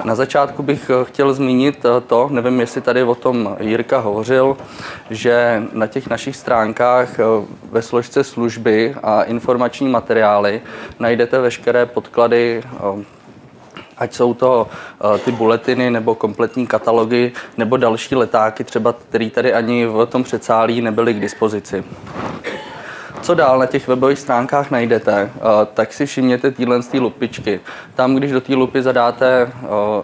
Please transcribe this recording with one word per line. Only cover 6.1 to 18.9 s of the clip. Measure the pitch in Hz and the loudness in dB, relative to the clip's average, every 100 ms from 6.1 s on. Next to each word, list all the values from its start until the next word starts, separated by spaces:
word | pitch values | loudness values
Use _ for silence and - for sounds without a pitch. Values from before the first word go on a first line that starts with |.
| 113 135 - | -6 -6 -6
stránkách, | - 120 107 110 123 127 127 - | 0 0 0 0 2 2 2 0
eh, | 113 110 - - - | 2 2 -2 -12 -6
ve | 113 | -4
složce | 113 120 120 143 | -2 -2 0 0
služby | 139 - 117 110 113 107 117 139 | 0 -2 -4 0 2 2 2 -2
a | 110 107 | 0 2
informační | - 117 - 123 120 - 135 | 2 -2 0 0 0 -2 -2
materiály | 117 - 117 107 104 101 110 - - - - | 0 0 2 4 4 2 -2 -8 -16 -14 -4
najdete | 117 117 120 131 | 0 2 2 2
veškeré | 123 - - 120 120 | 0 0 0 2 0
podklady, | 117 - - 117 120 120 113 123 | -2 -4 2 4 4 2 -2 -8
eh, | 127 101 101 104 - - - - - - - - - | -6 -4 -4 -8 -18 -20 -20 -20 -20 -20 -20 -16 -8
ať | 120 | -6
jsou | - 123 | 0 0
to, | 117 127 123 107 - - - 104 104 | 2 2 2 0 -8 -16 -4 0 0
eh, | |
ty | - | 0
bulletiny, | 120 113 113 127 127 123 | 2 2 2 2 0 0
nebo | 117 113 110 | 0 0 0
kompletní | 110 104 113 131 117 | -2 0 -2 -2 -2
katalogy, | - - 117 110 120 120 120 - - | -2 2 2 2 2 0 -4 -10 -4
nebo | 110 127 | 0 2
další | 120 113 - 131 | 2 0 -2 0
letáky, | 110 113 110 110 | 2 2 0 -2
třeba | 117 120 117 | -4 -2 0